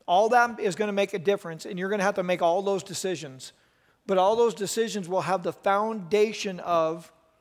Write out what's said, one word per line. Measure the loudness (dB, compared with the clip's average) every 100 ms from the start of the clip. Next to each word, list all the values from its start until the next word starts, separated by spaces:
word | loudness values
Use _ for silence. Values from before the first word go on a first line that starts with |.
| 0
All | 2 6
that | 4 4 0
is | -4 -2
gonna | -2
make | 0 -2
a | -2
difference, | 0 -2 -4 -12
and | -10 -6
you're | -4
gonna | 0
have | 0 0
to |
make | -2 2
all | 2 2
those | 0 -2
decisions. | -4 -6 -6 -6 -8 -16 -20 -20 _ _ _ _
But | 0 4
all | 4
those | 4 2
decisions | 0 -4 -2 -2 -4 -4
will | -2
have | 0 -2
the | -2
foundation | -2 0 0 0 -6 -2 2 2 0 -8 -6
of, | 0 0 0 -2 -12 _ _ _